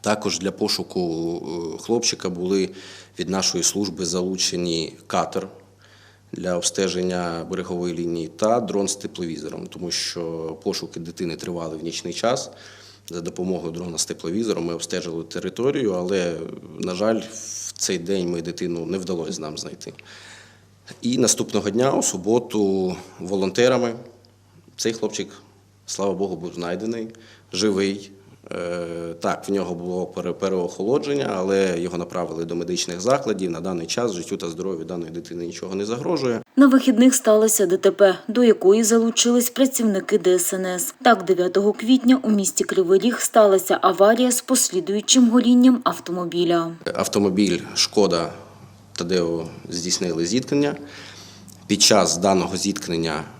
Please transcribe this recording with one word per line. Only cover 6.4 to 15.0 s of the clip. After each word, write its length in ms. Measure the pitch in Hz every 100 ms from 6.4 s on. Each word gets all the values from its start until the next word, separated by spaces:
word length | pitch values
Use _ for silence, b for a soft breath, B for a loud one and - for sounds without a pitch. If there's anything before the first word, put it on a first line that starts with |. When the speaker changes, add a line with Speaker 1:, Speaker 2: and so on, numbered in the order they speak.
| 90 90
Speaker 1:
обстеження 920 | 87 - 95 87 90 90 87 85 82
берегової 440 | 92 90 90 87
лінії 340 | 85 85 85 82
та 320 | - 107 120
дрон 280 | 107 98 98
з 80 | -
тепловізором, 680 | - - 87 78 78 82 85
тому 240 | - 90
що 300 | 82 - - 82 82 80 80
пошуки 380 | 107 92 82 -
дитини 360 | 82 82 90 78
тривали 400 | - 87 82 78
в 80 |
нічний 300 | 82 80 90
час. 360 | 85 113 135 - B B B B B -
За 100 | 85
допомогою 520 | 85 - 92 90 82
дрона 260 | 82 90 80
з 80 | -
тепловізором 580 | 80 85 95 113 98
ми 100 | 85
обстежили 500 | 82 - 92